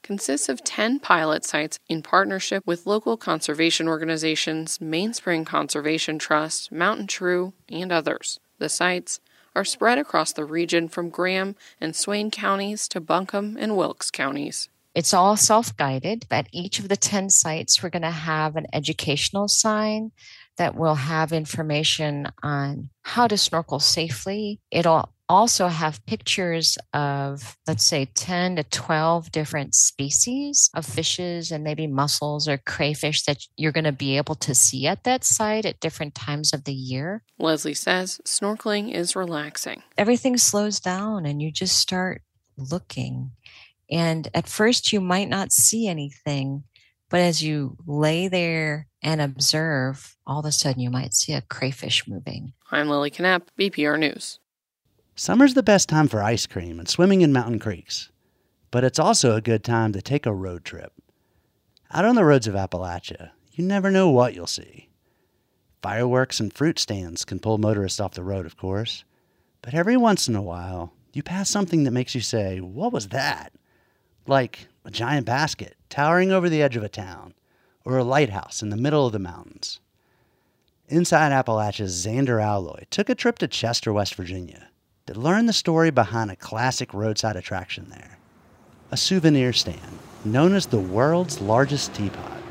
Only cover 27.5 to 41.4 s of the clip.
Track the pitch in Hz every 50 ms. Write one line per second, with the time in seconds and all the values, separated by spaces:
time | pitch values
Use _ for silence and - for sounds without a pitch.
27.5 | - _ _ - 160 107 - - 175 143 135 - _ - - - 185 175 180 185
28.5 | 180 160 151 - - - - - 165 156 156 165 170 170 165 165 - 156 151 143
29.5 | - 151 139 147 - - - - - - 139 139 147 - - 240 254 269 285 285
30.5 | 285 - - - - 165 156 - - 160 160 - - - 180 175 170 170 160 165
31.5 | 165 151 151 156 151 151 160 151 135 135 143 143 - - 147 147 147 151 139 151
32.5 | 139 127 _ - - - 151 147 151 - - 151 151 - - - 143 - - _
33.5 | _ - 147 156 143 165 156 156 139 127 139 135 135 139 143 - 156 - - -
34.5 | 131 - - - - 131 135 156 196 - - - 254 254 - - - - 220 214
35.5 | 214 220 214 - - _ - 160 - - 160 147 _ - - 147 147 147 151 147
36.5 | - 143 143 147 139 131 131 127 127 131 143 175 202 226 _ _ _ - 185 160
37.5 | 156 151 - 156 147 - - 185 185 185 185 185 - - - - - - 202 202
38.5 | 214 220 - 220 208 208 208 226 - 156 175 175 - 196 185 175 165 147 147 151
39.5 | - - - - - - _ _ _ - 202 214 247 240 - 262 247 240 - -
40.5 | - 208 208 208 202 - - 185 180 190 202 220 214 196 160 147 143 147